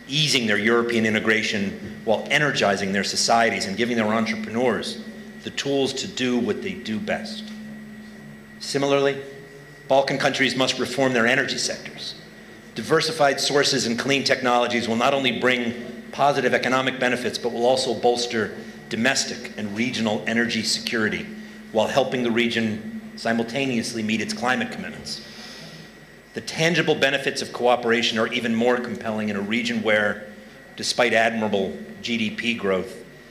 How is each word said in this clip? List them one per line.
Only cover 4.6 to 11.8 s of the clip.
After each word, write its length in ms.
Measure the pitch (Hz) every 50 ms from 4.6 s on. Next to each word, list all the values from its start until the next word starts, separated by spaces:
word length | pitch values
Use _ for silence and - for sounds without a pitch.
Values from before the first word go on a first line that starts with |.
| 127 123 104 92 - - - - - - - - - - - - -
the 80 | -
tools 420 | - - - 143 139 139 135 127 -
to 140 | - - 98
do 320 | 92 - 127 127 123 120
what 220 | 107 104 98 -
they 120 | - 98 90
do 260 | - - 113 110 104
best. 440 | - - - - - - - - - - - - - - - - - - - - - - - - - - - - - - - -
Similarly, 600 | - - - 135 139 139 139 139 139 139 135 - - - - - - - - - - - - - - -
Balkan 280 | 135 139 135 139 143 131
countries 380 | - 139 131 - 135 123 117
must 240 | 127 131 120 - -
reform 340 | 123 117 - - 135 131 127
their 140 | 120 113 120
energy 300 | 131 139 127 - - -
sectors. 580 | - - - -